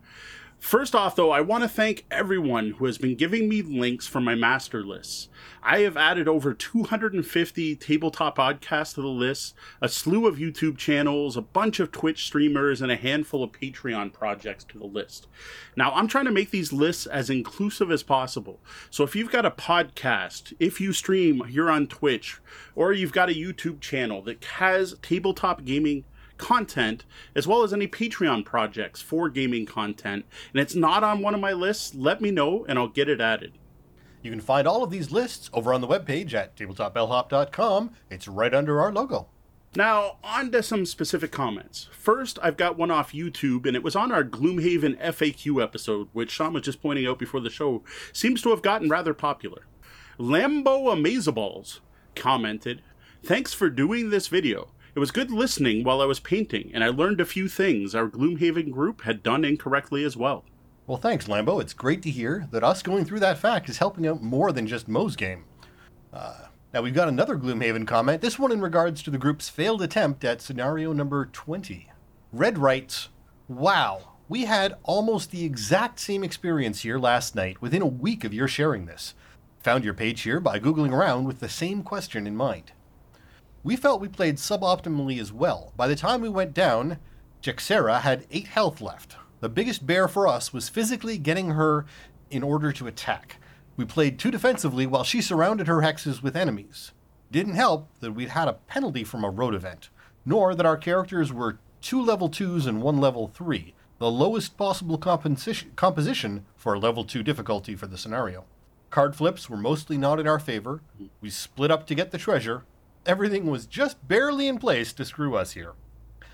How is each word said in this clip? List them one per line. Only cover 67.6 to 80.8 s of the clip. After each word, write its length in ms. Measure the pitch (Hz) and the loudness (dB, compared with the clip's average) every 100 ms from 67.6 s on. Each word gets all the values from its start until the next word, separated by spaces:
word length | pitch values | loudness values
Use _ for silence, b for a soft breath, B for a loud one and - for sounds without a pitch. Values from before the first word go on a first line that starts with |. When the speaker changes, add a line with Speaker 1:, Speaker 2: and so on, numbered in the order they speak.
| 120 113 110 | 0 0 2
Speaker 2:
comment, 360 | 117 123 156 | 2 4 2
this 160 | 240 233 | 0 0
one 120 | 269 | 0
in 120 | 226 | 2
regards 400 | 185 165 170 151 | 2 2 2 0
to 80 | - | -4
the 80 | 135 | -2
group's 320 | 139 151 - | 0 0 -4
failed 320 | - 185 220 | -2 0 0
attempt 420 | 165 220 160 135 | 0 0 0 0
at 160 | 123 117 | -2 -2
scenario 520 | - 127 127 156 160 | -4 -4 -2 -2 0
number 320 | 147 139 143 131 | 0 0 -2 -2
twenty. 640 | - - 180 185 90 - - - - - | -8 -8 -8 -8 -12 -16 -20 -20 -20 -10
Red 260 | 117 202 196 | 0 2 4
writes, 520 | 135 131 120 - - - - _ - | 4 2 -2 -10 -12 -18 -20 _ -12
Wow, 680 | 123 170 185 117 95 - - - | -2 2 4 2 -2 -10 -20 -8
we 180 | 226 226 | -4 0
had 320 | 214 196 196 | 2 2 -2
almost 480 | - 190 220 208 - | 0 2 2 0 -2
the 140 | 175 | -6
exact 560 | 165 123 104 185 240 - | -4 -4 2 2 2 -4
same 240 | - 196 | -6 -4
experience 560 | 190 - 175 160 120 104 | -4 -6 -2 0 0 -2
here 180 | 113 127 | -4 0
last 380 | 123 120 - 113 | 4 4 2 -2
night 240 | 92 95 | -4 -4
within 220 | 120 170 | -2 0
a 40 | 165 | 0
week 380 | 127 185 233 | 0 -2 -2
of 100 | 113 | -4
your 140 | 107 135 | -2 -2
sharing 380 | - 151 113 85 | 2 0 0 -6
this. 280 | 82 - - b b - _ | -12 -16 -16 b b -20 _
Found 220 | - 127 | 2 2
your 100 | 107 | 2
page 280 | 95 113 117 | -2 -2 -2
here 180 | 110 151 | -2 0
by 180 | 131 104 | 0 0
Googling 340 | 127 156 | 2 2